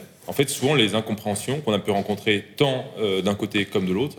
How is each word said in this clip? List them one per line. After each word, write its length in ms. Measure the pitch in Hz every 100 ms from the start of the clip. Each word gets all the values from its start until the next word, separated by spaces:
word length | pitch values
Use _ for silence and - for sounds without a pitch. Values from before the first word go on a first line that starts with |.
| - - -
En 60 |
fait, 160 | 87 151
souvent, 260 | - 127
les 200 | 151 107
incompréhensions 680 | 107 107 107 107 98 - 151
qu'on 140 | 131
a 40 | 104
pu 120 | 92
rencontrer, 520 | 98 98 101 110 101 - -
tant, 300 | 143 127 - 95
euh, 220 | 107 95
d'un 140 | 95
côté 320 | 101 104 107 98
comme 200 | 104 92
de 60 |
l'autre, 240 | 92 143